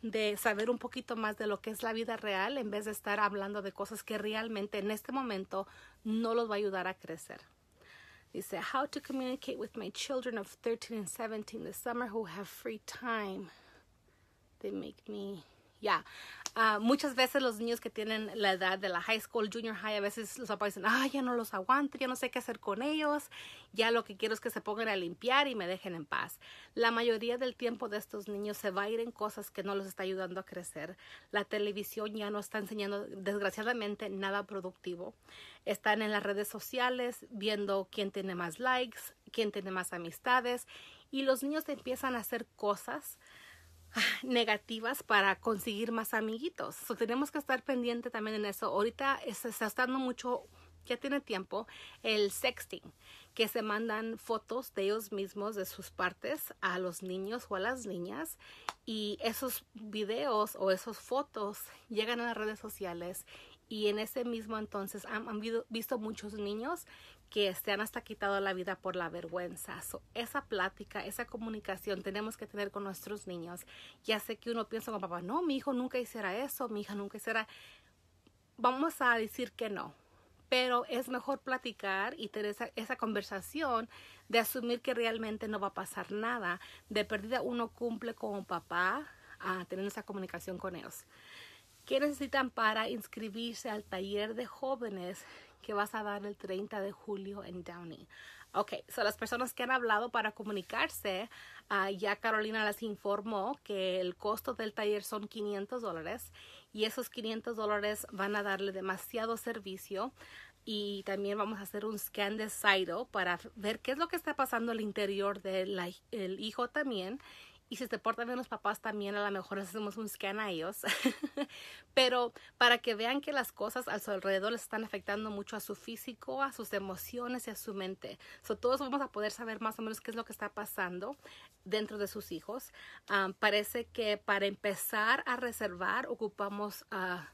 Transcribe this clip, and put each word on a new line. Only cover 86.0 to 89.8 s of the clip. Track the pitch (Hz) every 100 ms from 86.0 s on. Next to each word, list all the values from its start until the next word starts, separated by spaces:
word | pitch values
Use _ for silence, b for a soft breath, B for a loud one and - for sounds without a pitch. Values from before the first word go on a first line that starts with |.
| 175
nada. | 208 226 247 180 175 B B B
De | 208 202
perdida | 214 214 254
uno | 220 240 226
cumple | - 240 220 233
como | 226 220 202 185
papá | 175 - 170 185 254 311 B B B
a | 185 185 175
tener | 190